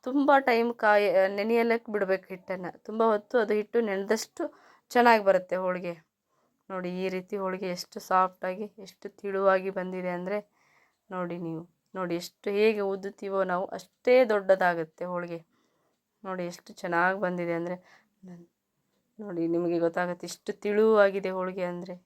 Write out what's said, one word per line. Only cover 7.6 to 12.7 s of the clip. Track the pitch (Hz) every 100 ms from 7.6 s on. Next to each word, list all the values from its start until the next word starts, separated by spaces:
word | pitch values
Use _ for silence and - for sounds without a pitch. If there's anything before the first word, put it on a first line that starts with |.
| 190 175
ಎಷ್ಟು | - - -
ಸಾಫ್ಟಾಗಿ, | 185 185 185 185 185 208 _ 190
ಎಷ್ಟು | - 202 _
ತಿಳುವಾಗಿ | 202 190 196 190 190 190
ಬಂದಿದೆ | 185 185 180 175
ಅಂದರೆ | 180 208 208 _ _ _ _ _ _
ನೋಡಿ | 185 175 175
ನೀವು. | 170 160 170 _ _
ನೋಡಿ | 190 180 170
ಎಷ್ಟು | 175 _ -
ಹೇಗೆ | 202 214